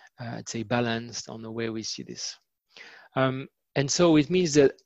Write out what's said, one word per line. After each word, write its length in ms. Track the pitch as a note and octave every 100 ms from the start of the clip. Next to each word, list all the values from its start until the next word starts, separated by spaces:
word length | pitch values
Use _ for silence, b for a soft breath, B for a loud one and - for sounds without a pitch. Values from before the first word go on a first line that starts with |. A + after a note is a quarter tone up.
| B -
uh, 180 | A#2+ A#2
I'd 100 | -
say, 140 | A#2
balanced 640 | A2 A#2+ A#2+ A#2 A#2 A2 -
on 140 | A2+
the 80 | A2+
way 180 | A2+ A2+
we 140 | A2
see 200 | G#2+ -
this. 320 | A#2+ A#2 - - _ _ _ B B B B
Um, 340 | C3+ C3 C3 C#3 _ _
and 160 | - C#3
so 260 | - F3 D3+
it 140 | C#3+
means 240 | F3+ E3+
that 180 | C#3+ C3+ -